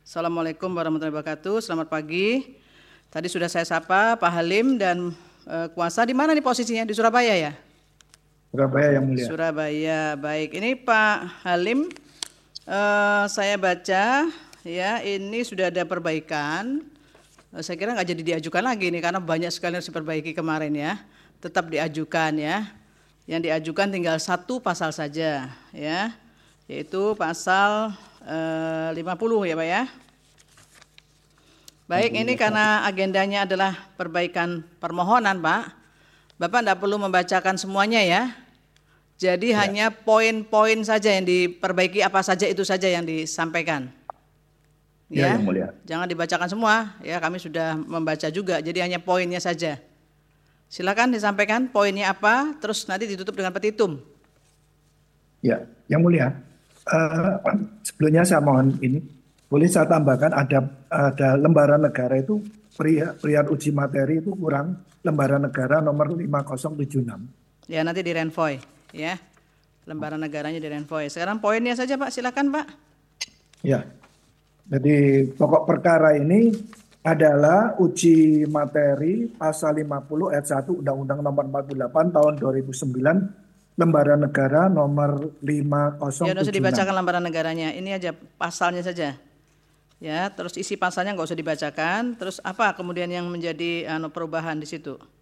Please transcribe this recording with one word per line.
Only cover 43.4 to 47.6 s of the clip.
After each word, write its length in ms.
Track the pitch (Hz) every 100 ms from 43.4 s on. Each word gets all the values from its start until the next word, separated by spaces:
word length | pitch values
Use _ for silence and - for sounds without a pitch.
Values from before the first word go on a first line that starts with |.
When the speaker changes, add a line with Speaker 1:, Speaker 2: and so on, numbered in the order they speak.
| 165 165 165 151 127 - _ - _ _ _ _ _ _ _ _ _
Speaker 2:
Ya, 240 | 151 135 113
Speaker 1:
Ya. 0 |
Speaker 2:
Yang 80 |
Mulia. 240 | 104 95 92 -
Speaker 1:
Jangan 220 | - 160 180
dibacakan 400 | 170 170 175 175
semua, 260 | 202 226 214 214 -
ya, 160 | 143 170
kami 160 | 160 180
sudah 400 | 165 156